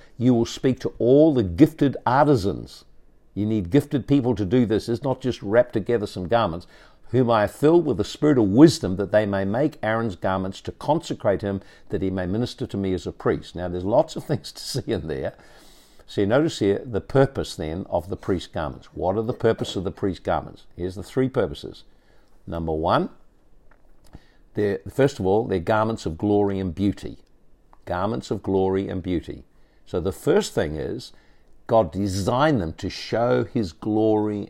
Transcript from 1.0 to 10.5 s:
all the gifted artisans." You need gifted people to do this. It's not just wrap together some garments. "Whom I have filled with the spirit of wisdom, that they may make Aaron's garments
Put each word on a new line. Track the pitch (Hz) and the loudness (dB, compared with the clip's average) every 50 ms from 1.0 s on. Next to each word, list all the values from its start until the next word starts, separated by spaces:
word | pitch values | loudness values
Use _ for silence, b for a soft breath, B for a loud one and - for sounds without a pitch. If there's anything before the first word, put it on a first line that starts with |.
all | 113 120 135 147 156 165 143 | 4 6 8 8 8 6 6
the | 127 | 4
gifted | 104 90 85 85 156 156 - - 143 135 - - - | 2 2 6 6 6 6 6 0 0 0 0 0 -2
artisans." | 113 123 139 156 147 143 110 87 98 76 58 57 - - - - _ - - - - - - _ _ - | 2 4 4 6 4 4 2 2 -2 -4 -4 -10 -14 -18 -20 -20 _ -20 -20 -20 -20 -20 -20 _ _ -6
You | 95 104 | -4 -2
need | 107 110 107 87 85 | 0 0 -2 -2 2
gifted | 90 143 139 - 151 131 - | 2 2 2 2 -4 -4 0
people | - 139 143 117 127 120 | 2 2 2 4 2 0
to | 98 104 | 0 0
do | 87 120 127 120 | 2 4 4 4
this. | 101 110 101 - 113 | 4 2 0 0 -2
It's | 117 107 | -4 -2
not | - 135 127 - | -2 -4 -4 -2
just | - 127 117 - | -2 -6 -4 -4
wrap | 110 98 104 120 123 - | -4 2 4 4 4 4
together | - 113 90 - 117 107 104 | 0 -4 -2 0 0 0 -2
some | 101 - 101 90 82 | -4 -6 -6 -4 0
garments. | 113 117 110 92 80 87 - B B B B B B B B - | 0 0 0 0 -4 -6 -10 B B B B B B B B -2
"Whom | - 127 127 117 | 2 2 4 4
I | 117 107 | 4 4
have | 104 98 | 2 2
filled | - - 143 151 170 175 156 | 0 2 4 4 6 4 4
with | 143 110 | 2 0
the | - 101 | -2 -2
spirit | - - - 147 151 147 123 | -4 -2 0 2 4 4 4
of | 110 95 | 4 4
wisdom, | 98 127 156 156 - - - 92 95 | 8 10 10 10 8 4 -4 -4 -2
that | 90 101 90 | -2 -2 2
they | - 107 107 | 2 2 2
may | 101 98 98 98 | 2 0 -2 -2
make | 98 104 123 151 156 - - | -2 -2 0 -2 -2 -4 -4
Aaron's | - 110 110 113 117 113 92 | -4 -2 -2 -2 -2 -4 -6
garments | - - 98 95 95 92 95 | -4 -2 -2 -2 -2 -2 -6